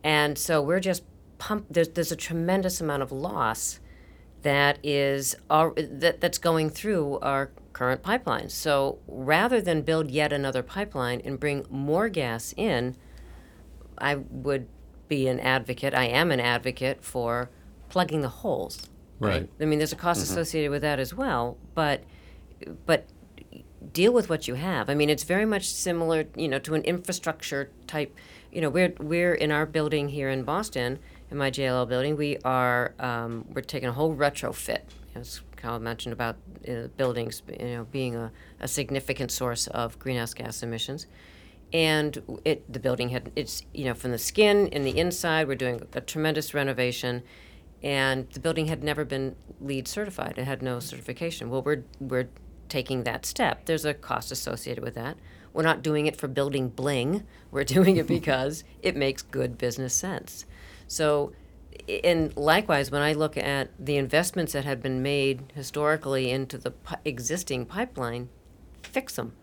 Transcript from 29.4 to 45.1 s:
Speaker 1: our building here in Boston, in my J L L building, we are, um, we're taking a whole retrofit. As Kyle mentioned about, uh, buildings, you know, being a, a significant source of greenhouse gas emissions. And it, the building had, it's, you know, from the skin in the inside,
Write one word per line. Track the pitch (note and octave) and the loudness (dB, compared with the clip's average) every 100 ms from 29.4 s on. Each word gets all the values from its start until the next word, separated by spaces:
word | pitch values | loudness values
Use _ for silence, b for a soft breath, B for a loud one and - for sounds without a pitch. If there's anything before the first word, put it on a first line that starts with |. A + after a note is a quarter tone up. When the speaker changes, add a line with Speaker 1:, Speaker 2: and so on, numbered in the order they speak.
| D3+ | 4
Speaker 1:
our | D3+ D#3 | 4 2
building | D#3 D3+ D3+ C#3+ | 2 2 0 0
here | C#3+ C3+ | -2 -2
in | C3 | -2
Boston, | B2+ E3 G#3+ - B2 C#3 B B B | 0 -2 -2 -2 -2 -4 B B B
in | C#3 | -2
my | C3+ | -2
J | B2+ C3 | 0 0
L | B2+ | 2
L | A#2+ | 2
building, | B2+ C#3 D3+ | 0 0 0
we | D3 C#3+ | 0 0
are, | B2+ B2+ B2 B2 B2 - | 0 4 4 4 0 -2
um, | B2+ A#2 A#2 A#2 - | -4 -4 -4 -6 -6
we're | - | -8
taking | A#2 C#3 B2+ | -6 -4 -4
a | |
whole | B2 D#3+ | 0 0
retrofit. | C#3+ C#3+ - A#2+ A#2 - A2+ - - - | 2 0 0 -6 -6 -4 -6 -6 -20 -14
As | A#2+ B2 - - - | -14 -12 -14 -14 -10
Kyle | A#2 A#2 | -6 -4
mentioned | A2+ A2+ B2 | -4 -6 -8
about, | A2 A#2 - - - - | -4 -4 -4 -14 -16 -8
uh, | A#2+ B2 - | -8 -8 -2
buildings, | B2+ A#2+ A#2 - - | 0 0 -4 -8 -12
you | - B2 A#2+ | -8 -6 -6
know, | A2+ | -6
being | C3+ B2+ | -4 -4
a, | A#2 A2+ B B B | -4 -6 B B B
a | C3 | -6
significant | - C3+ C#3 C3+ C3 B2 | -4 -2 -4 -2 -4 -2
source | - B2+ A#2+ - | -2 -2 -2 -4
of | - A#2 - | -2 -4 -4
greenhouse | C3+ B2 A#2 | -4 -2 -4
gas | - A#2 A2+ | -6 -8 -6
emissions. | A#2 A2+ - D3 - B B B B B - | -6 -4 -6 -8 -10 B B B B B -2
And | E3 D#3+ D#3 D3+ - - A2+ | 2 4 4 2 -2 -10 -4
it, | D#3+ D3+ - | 0 0 -2
the | A#2+ | -2
building | C3 B2 B2 | 0 0 0
had, | B2 - | -2 -4
it's, | - C#3+ - - | -6 -6 -8 -10
you | - | -6
know, | C3 | -4
from | A#2 B2+ | -2 -2
the | A#2 | -2
skin | - - G#3 G3+ G3 | -2 6 8 8 4
in | D3 | 2
the | C3+ C#3 | 0 2
inside, | F3+ | 0